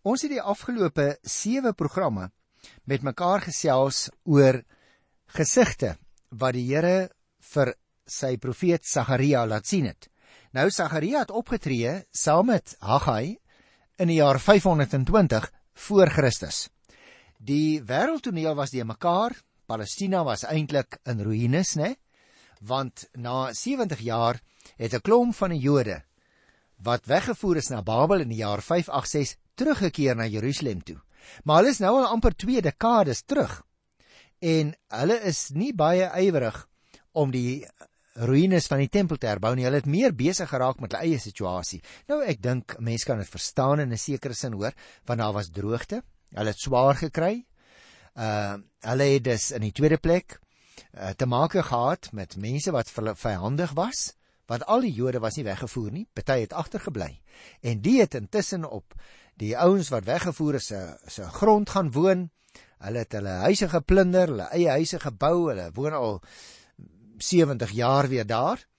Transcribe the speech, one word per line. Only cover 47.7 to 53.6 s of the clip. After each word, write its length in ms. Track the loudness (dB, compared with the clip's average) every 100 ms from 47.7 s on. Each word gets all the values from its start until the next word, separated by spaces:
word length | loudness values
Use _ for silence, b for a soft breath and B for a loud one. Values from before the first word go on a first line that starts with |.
| b b b b -8
Uh, 400 | -4 -2 -4 -8 -14 _
hulle 240 | -4 0
het 200 | 4 4
dus 260 | 2 -2 -2
in 100 | -4
die 120 | -6
tweede 260 | 0 2 2
plek, 420 | 2 0 -2 -20 _ b b b b
uh, 160 | -12 -12
te 160 | -4 -2
make 360 | 0 2 0
gehad 500 | -2 0 0 -2 -8
met 240 | -12 -12 -10
mense 360 | -6 -4 -2
wat 180 | -2 -4
vir 140 | -6
hulle 120 | -6 -4
vyhandig 560 | -4 -4 -4 -2